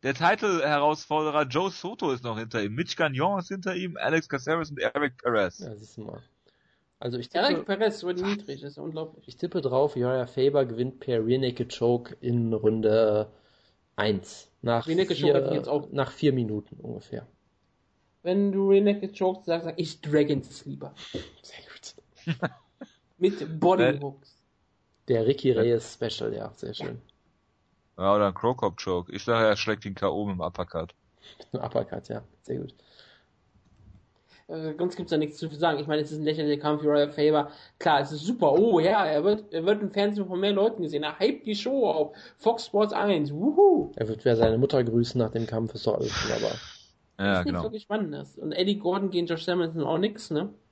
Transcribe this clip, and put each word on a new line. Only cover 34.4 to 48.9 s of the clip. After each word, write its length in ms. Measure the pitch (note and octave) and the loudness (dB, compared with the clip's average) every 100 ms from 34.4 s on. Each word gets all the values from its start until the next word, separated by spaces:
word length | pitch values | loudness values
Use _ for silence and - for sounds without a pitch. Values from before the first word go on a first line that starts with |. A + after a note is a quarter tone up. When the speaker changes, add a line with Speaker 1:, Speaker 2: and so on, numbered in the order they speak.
| _ | _
Speaker 3:
Äh, 260 | D#3+ D#3+ D#3 | -10 -8 -4
sonst 180 | F3+ - | -4 -4
gibt's 140 | F3 | -2
da 60 | D#3 | 0
nichts 220 | D3+ D3 | 0 -4
zu 100 | D#3+ | -10
sagen. 300 | D3 E3 D3 | 0 0 0
Ich 80 | C#3+ | -2
meine, 160 | D3+ | -2
es 100 | D3+ | -2
ist 60 | D3+ | -4
ein 60 | |
lächerlicher 360 | D3+ D#3 D3 D3 | -2 0 0 0
Kampf, 220 | D3+ D3+ | 0 0
Uriah 240 | D3 D3 C#3+ | 2 4 2
Faber. 420 | D3 D3+ D3+ D3 - - _ | 2 4 4 0 -8 -20 _
Klar, 220 | F3 D3 | 2 4
es 120 | C#3+ | 2
ist 120 | D#3 D#3+ | -6 -4
super. 260 | A#3+ D#3 | 2 4
Oh 280 | C#3+ A3+ F3+ | 6 6 4
ja, 260 | E3 G#3+ F#3 | 4 4 2
er 180 | D3+ | 2
wird, 280 | F3 G#3+ G#3+ | 2 0 -2
er 100 | E3 | -4
wird 160 | E3 G#3+ | 0 0
im 100 | G#3 | 0
Fernsehen 340 | G3+ G#3 G#3 F#3 | 0 0 0 -4
von 120 | F3+ | -2
mehr 140 | G3 | 0
Leuten 300 | G3 G#3+ A3+ | 2 2 0
gesehen. 220 | E3 D3+ | -4 -2
Er 140 | D3+ D#3 | -4 0
hypt 280 | G#3+ - - | 0 0 -4
die 80 | G#3 | -4
Show 320 | B3 C#4 G#3+ | -2 0 2
auf 260 | D#3 D3+ - - _ | 2 -2 -4 -20 _
Fox 300 | - A#3 - | 0 0 0
Sports 260 | G3+ G#3+ | 0 2
eins. 400 | - G3+ F3+ C#3+ | 2 2 2 0
Wuhu. 600 | C#3+ A3+ D#4 G4+ E4+ - - | 0 0 6 6 6 2 -4
Speaker 2:
Er 100 | A2 | -4
wird 120 | A2 - | 0 2
wieder 100 | A2+ | 6
seine 220 | A2+ A2+ | 4 4
Mutter 260 | C#3 C#3 | 4 2
grüßen 340 | A#2 A#2 A#2+ B2 | 2 2 2 0
nach 120 | A2 | 0
dem 160 | A#2 A#2 | -2 -4
Kampf. 280 | A2+ A2+ | -2 -4
Ist 120 | A2 - | -4 -2
doch 80 | |
alles 180 | G#2+ A#2+ G2+ | 0 0 -2
wunderbar. 280 | - A2+ A2 A#2 - - - _ _ - | -2 -2 -2 -4 -12 -20 -20 _ _ -4
Speaker 1:
Ja, 60 | G2 | 0
Speaker 3:
Das 60 | F#2+ | 2
ist 60 | F2+ | 0
Speaker 1:
genau. 120 | F2 | -2
Speaker 3:
nicht 40 | |
wirklich 180 | A3 G#3+ | -4 -6
Spannendes. 520 | - G#3+ F#3 C#3+ C#3 - | -4 -4 -2 -6 -12 -10
Und 160 | D3+ | -8
Eddie 260 | E3 F#3 G3+ | -2 0 0
Gordon 320 | F3 | 0